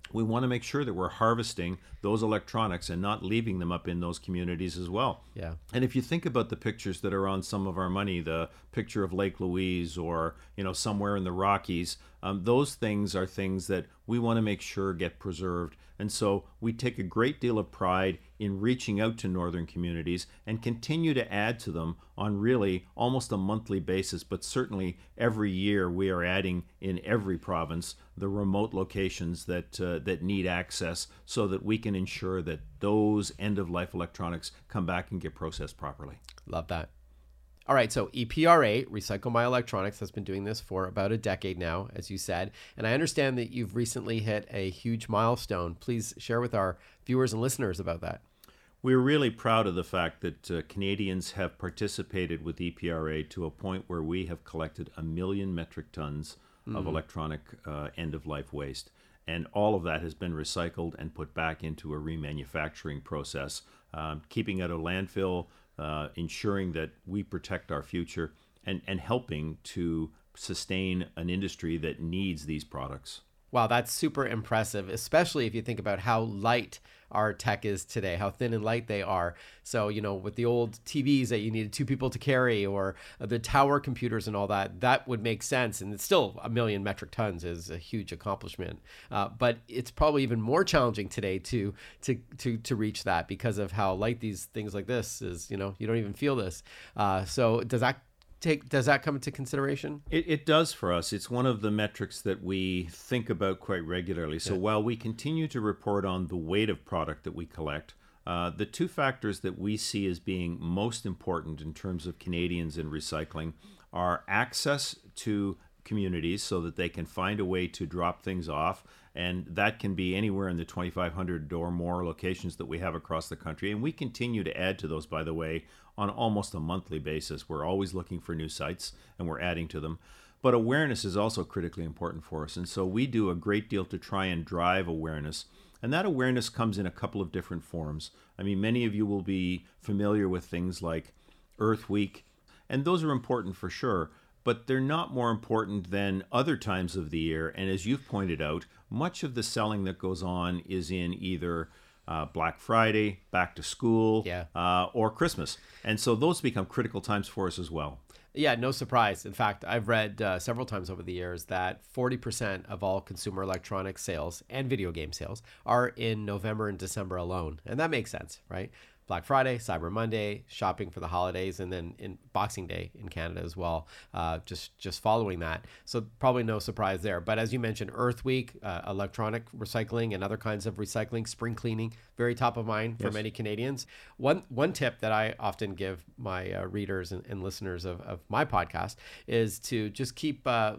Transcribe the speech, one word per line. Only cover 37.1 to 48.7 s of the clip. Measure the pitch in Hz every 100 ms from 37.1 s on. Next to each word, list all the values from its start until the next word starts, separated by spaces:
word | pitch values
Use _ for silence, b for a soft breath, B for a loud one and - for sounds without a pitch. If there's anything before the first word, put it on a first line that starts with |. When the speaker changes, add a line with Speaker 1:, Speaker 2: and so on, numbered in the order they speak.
| - - - - - -
Speaker 2:
All |
right, | 139 113
so | 123 101
E | -
P | 113 - 160
R | 170
A, | 123 110 -
Recycle | 104 - 104 127
My | 117
Electronics, | 120 127 120 101 95 101
has | 98
been | -
doing | 98 98
this | 101 110
for | - 95 92
about | 95 98
a | 113
decade | 113 92 98 87
now, | 87 85 104
as | 95 85
you | 98
said, | - 87 98 B B B
and | 110
I |
understand | 127 156 - 139 123
that | 117
you've | 120 117 101
recently | 117 131 98 113
hit | 107 104 -
a | - 95
huge | 90 113 113 -
milestone. | 104 113 120 - 95 87
Please | 82 - 120 110 -
share | - 117
with | 120
our | 113 95 90 B B
viewers | - 127 131
and | 110
listeners | 123 127 117 87
about | 87 85
that. | 85 - _ b b b b